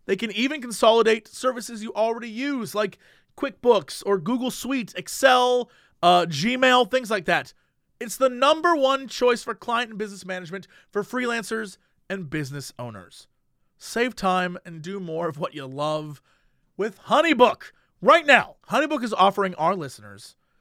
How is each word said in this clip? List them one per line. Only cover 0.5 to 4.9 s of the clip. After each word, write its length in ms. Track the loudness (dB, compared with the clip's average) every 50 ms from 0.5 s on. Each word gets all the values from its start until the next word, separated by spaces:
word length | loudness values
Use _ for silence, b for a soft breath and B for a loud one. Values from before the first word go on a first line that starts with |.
| -2 -6
consolidate 680 | -10 -10 -2 4 4 6 6 6 4 4 2 0 -2 -8
services 540 | -10 -6 -4 -4 -4 -4 -8 -12 -12 -12
you 100 | -12 -6 -2
already 340 | -2 -2 0 -2 -4 -8 -10
use, 460 | -8 -6 -4 -4 -4 -4 -6 -6 -4
like 240 | -4 -4 -4 -6 b b b b b b b _
QuickBooks 680 | -8 -8 -8 -6 _ 4 4 4 4 2 -4 -10 -8 -2
or 140 | 0 0 0
Google 320 | 0 0 -2 -2 -2 -4
Suite, 420 | -6 -6 -4 -4 -4 -4 -4 -6